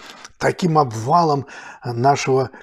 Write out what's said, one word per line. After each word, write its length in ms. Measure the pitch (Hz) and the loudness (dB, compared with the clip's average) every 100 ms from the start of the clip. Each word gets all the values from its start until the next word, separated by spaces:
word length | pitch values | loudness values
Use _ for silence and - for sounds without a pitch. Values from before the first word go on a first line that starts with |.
| - - - - | -20 -20 -20 -6
таким 400 | 139 127 175 156 | -4 -2 0 2
обвалом 680 | 139 110 117 170 165 143 - - - - | 0 -2 0 2 2 0 -4 -14 -20 -14
нашего 640 | - 117 131 139 - 131 127 - | -10 0 2 2 2 0 0 -8